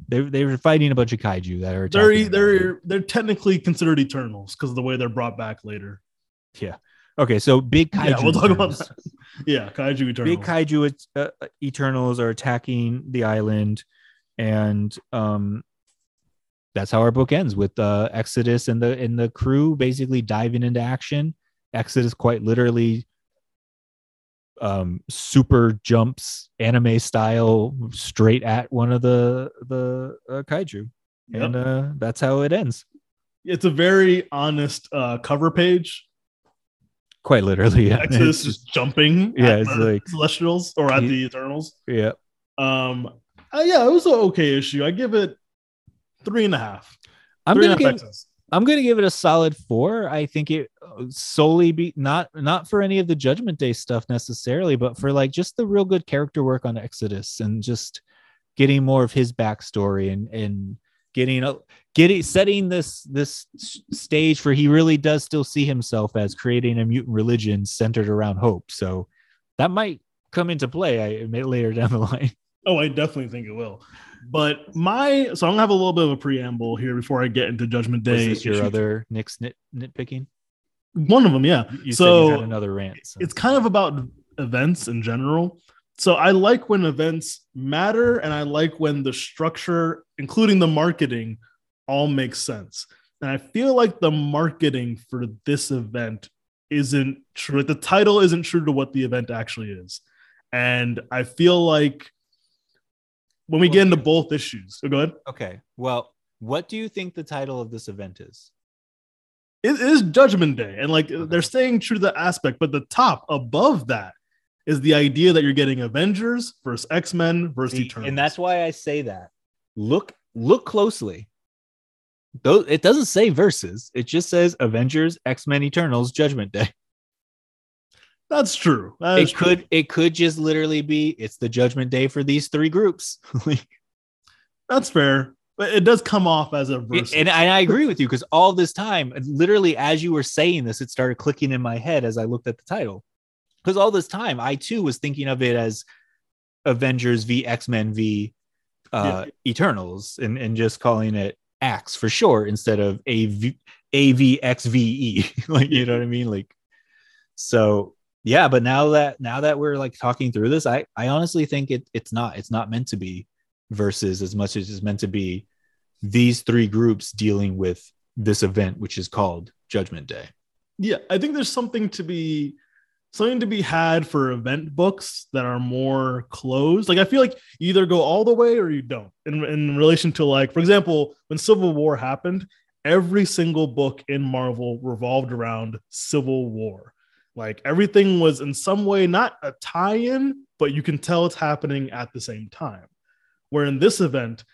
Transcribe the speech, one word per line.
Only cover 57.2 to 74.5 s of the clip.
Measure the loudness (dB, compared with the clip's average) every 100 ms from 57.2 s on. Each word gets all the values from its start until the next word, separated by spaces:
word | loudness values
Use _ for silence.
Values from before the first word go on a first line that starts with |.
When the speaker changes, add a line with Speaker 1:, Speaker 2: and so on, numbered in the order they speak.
| -10 -6
Speaker 1:
and | -4 -4
just | -4 -6 -8 -18 _ _ _ _ _ 2
getting | 4 4 4
more | 2
of | 2
his | 2 0
backstory | 0 -4 -4 -6 -4 -2 -2 -2
and, | -4 -6
and | -6 -6 -6 -8 -12 _ _ _
getting | -2 0 0
a, | -4 -6 _ _ _
getting, | 4 6 4
setting | 0 2 2 2 0
this, | -2 -4 -10
this | -8 -4 -4 -8 -18 -20
s-, | -18 -18 -14
stage | -14 -2 2 2 2
for | 2
he | 2 4
really | 6 4 4
does | 2 0
still | -2 -4
see | -2 -2 -2
himself | -2 -4 -4 -2 -2
as | -4 -4
creating | -2 0 0 0
a | 0
mutant | -2 -2
religion | -2 2 0 0 -2 -4
centered | -2 -2 0 0
around | 0 -2 0
hope. | 0 0 -6
So | -8 -6 -6 -10 _ _ _ _ -2
that | 0
might | 0 -4 -6 _ _ _
come | -4 -4
into | -2 -4
play, | -2 -2 -2
I | -2 -6
admit, | -8 -6 -4
later | -2 -2
<laughs> |
down | 0 0
the | 0
line. | -2 -2 -4 -6 _ _ -2
Speaker 2:
Oh, | 0
I | 0
definitely | -2 -4 -4 -10
think | -12 -12
it |
will. | -12 -12 -14 _ -20 -20 -20 -6
But | -2 0